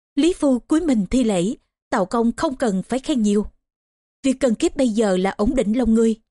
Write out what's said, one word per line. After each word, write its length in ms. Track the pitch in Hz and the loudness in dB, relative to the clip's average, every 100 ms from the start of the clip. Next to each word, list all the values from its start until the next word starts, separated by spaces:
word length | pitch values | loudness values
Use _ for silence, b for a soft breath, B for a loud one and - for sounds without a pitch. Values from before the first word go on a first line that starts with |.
| _ | _
Lý 180 | - 277 | 0 0
Phu 260 | 233 294 254 | 2 2 0
cúi 220 | - 311 | 0 0
mình 260 | 339 240 180 | 2 0 0
thi 140 | 247 | 0
lễ, 300 | 226 190 180 262 _ _ _ | 0 0 -2 -4 _ _ _
"Tào 160 | 254 180 | -2 -2
công 260 | 233 233 233 | 0 0 0
không 200 | 320 262 | -4 -2
cần 260 | 247 190 | -2 -2
phải 160 | - 254 | -4 -6
khen 240 | 262 285 | -2 0
nhiều. 240 | 208 202 196 - _ _ _ _ _ _ | 2 0 -2 -8 _ _ _ _ _ _
Việc 140 | 269 262 | -2 0
cần 140 | 262 | 0
kiếp 220 | 214 339 294 | 0 -2 0
bây 120 | 262 | -2
giờ 280 | 208 214 180 | 0 0 0
là 140 | 190 | 0
ổn 240 | - 208 | -2 -2
định 240 | 311 196 226 | 0 0 0
lòng 160 | 233 | 2
người 260 | 226 226 214 _ | 2 2 0 _